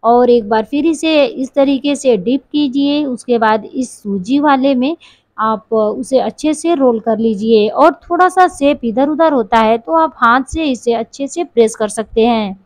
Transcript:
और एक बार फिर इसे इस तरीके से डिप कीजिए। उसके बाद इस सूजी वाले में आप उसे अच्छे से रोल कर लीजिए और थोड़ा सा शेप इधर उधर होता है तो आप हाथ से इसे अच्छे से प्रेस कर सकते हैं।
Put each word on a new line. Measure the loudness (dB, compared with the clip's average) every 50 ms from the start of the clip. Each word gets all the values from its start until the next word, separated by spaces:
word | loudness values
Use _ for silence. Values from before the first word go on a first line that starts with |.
| 2
और | 2 2 2 4 4
एक | 2 2 2 0
बार | -2 -2 -2
फिर | -2 -4 -2 0
इसे | 0 -2 0 -2 0 2 2 2
इस | 0 0 -6 -8 -6 _
तरीके | 0 0 2 0 -2 -2 -2 -4
से | -2 0 0 0 0
डिप | 0 -2 -2 -4 _
कीजिए। | _ -2 -2 -2 0 0 0 0 0 0 -2 -2
उसके | -4 -6 -8 -4 -2 -2 0
बाद | 2 2 0 0 -2
इस | -6 -8 -8 -8 -8 -10
सूजी | -14 _ -6 -6 -6 -4 -2 -2 0
वाले | 2 2 2 2 2 0 0
में | 0 0 -2 -4 -6 _ -20 _ _ _ _ _ -6
आप | -4 -4 -4 -4 _ _ -2
उसे | 0 0 0 -2 -6 -6 -2 0 0
अच्छे | 0 -2 -6 -4 -4 -4 -4
से | -2 -2 -2 0
रोल | 2 2 0 0 0
कर | -2 -2 -2 0
लीजिए | 0 -2 -2 -2 0 2 2 2 2 2
और | 2 4 4 4 4 0
थोड़ा | _ -6 0 2 2 2
सा | 4 2 2 2
शेप | 2 0 0 0 0 0 -2
इधर | -4 -2 0 0 0
उधर | 0 2 2 2 2
होता | 0 -2 0 2 2
है | 2 2 2 0
तो | -2 -2 0
आप | 0 0 0 -2 0
हाथ | 2 2 2 2 0
से | -4 -6 -4 -2
इसे | -2 -4 -4 -2 -2 -2
अच्छे | -2 -4 -8 -8 -10 -10 -8
से | -6 -8 -8
प्रेस | -4 _ 2 2 2 2
कर | -4 -6 -6
सकते | -4 -8 -10 -6 -2 0 0
हैं। | 2 0 -2 -2 -6 -8 -12 _